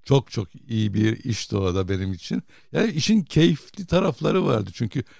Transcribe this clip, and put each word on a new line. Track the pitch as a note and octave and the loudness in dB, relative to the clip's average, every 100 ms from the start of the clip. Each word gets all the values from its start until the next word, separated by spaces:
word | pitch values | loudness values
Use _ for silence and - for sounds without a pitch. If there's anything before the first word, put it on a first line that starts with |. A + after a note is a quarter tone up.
Çok | - C#3 - | 2 2 2
çok | - F#2+ - - | -6 -8 -10 -6
iyi | A2+ G#2+ | -2 0
bir | G#2 A2 A2+ | 2 2 0
işti | B2+ G#2+ - G2+ | -4 -6 -4 -2
o | F#2+ | 0
da | F#2 F#2 | 0 -2
benim | F#2+ F#2+ | -2 -4
için. | F2+ - - - - - | -6 -6 -6 -8 -16 -6
Yani | - A3 | -2 0
işin | D#3 - A3 | 0 2 2
keyifli | D3+ D3+ E3+ D#3 - - F3+ | 2 4 4 2 -6 -14 -2
tarafları | E3+ G3 - - F#3+ - | 0 0 -2 0 0 2
vardı. | A2+ G2 | 0 -2
Çünkü | - A2+ - - | -6 -4 -4 -8